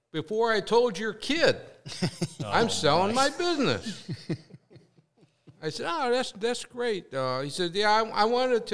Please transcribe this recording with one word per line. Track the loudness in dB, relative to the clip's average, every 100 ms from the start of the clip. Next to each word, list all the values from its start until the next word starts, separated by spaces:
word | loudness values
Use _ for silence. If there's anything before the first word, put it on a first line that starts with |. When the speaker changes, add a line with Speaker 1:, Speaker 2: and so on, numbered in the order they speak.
| _
Speaker 1:
before | -10 -4 0 2
I | 0
told | 2 2 2 0
your | -6
kid, | -4 -2 2 4 2 -4 -20 -16 -4
<laughs> | -4 -4 -8 -6
I'm | -2 2 2
Speaker 2:
Oh, |
Speaker 1:
selling | 2 4 4 4
Speaker 2:
my. | 2 0
Speaker 1:
my | 0
business." | -2 2 2 0 -4 -10 -10
<laughs> | -10 -8 -8 -10 -20 _ -20 _ _ _ _ _ _ -20 -12
I | -8
said, | -6 -4
"Oh, | -2 0
that's, | 0 -2
that's | -4 -4 -4
great." | -8 -6 -4 -4 -6
Uh, | -4 -2 -2
he | -4
said, | -4 -4 0
"Yeah, | 2
I, | 4 2 2
I |
wanted | 2 2 2
to | 0 0